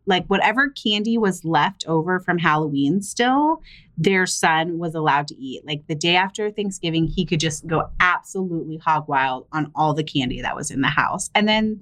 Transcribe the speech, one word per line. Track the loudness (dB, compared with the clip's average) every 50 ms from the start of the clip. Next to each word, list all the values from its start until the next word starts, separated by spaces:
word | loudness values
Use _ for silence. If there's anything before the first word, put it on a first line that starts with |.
| -2
like, | 0 0 0 2
whatever | 0 2 2 4 2 4 2 0 -2
candy | -2 -4 -2 0 0 0 0 0 0 2
was | 2 0 0 -2 -2
left | 0 2 2 2 0 -2 -4 -4
over | -2 0 0 2 0 -2 -2
from | 0 -2 -2 2
Halloween | 2 2 2 2 0 0 0 0 0 2 0 0
still, | -2 -4 -2 0 2 2 4 2 2 2 0 -2 -6 -16 -20 -20 -20 _ -4 0
their | 2 2 4 2 2
son | 0 0 0 2 2 2 2 0 -2 -2 -4
was | -4 -4 -4
allowed | 0 2 2 2 2 0 -4
to | -8 -12
eat. | -12 -12 -12 -10 -8
Like, | -8 -8 -8 -6 -6
the | -4
day | -2 2 2 4
after | 4 2 0 -2 -4 -4 -4
Thanksgiving, | -4 -4 -4 -4 -4 -4 -4 0 2 2 2
he | 2 0 -2 -2
could | 0 0 0
just | 0 -2 -4 -6 -4
go | -2 -2 -2 -2 -2 0 2
absolutely | 2 2 2 0 -4 -6 -6 -6 -4 -4 -4 -6 -6 -6 -8 -4
hog | 0 0 0 0 0
wild | -2 0 0 0 0 -2 -4 -8 _
on | -4 -4 -4 -4 -2
all | 0 0 0
the | 0 0
candy | -2 -2 -2 -2 -2 -2 -4 -6
that | -6 -6 -6
was | -6 -8 -6
in | -2 0
the | 0 0
house. | 2 2 0 0 -2 -6 -4 0 0
And | 2 2
then | 2 2 2 0 0 -2 0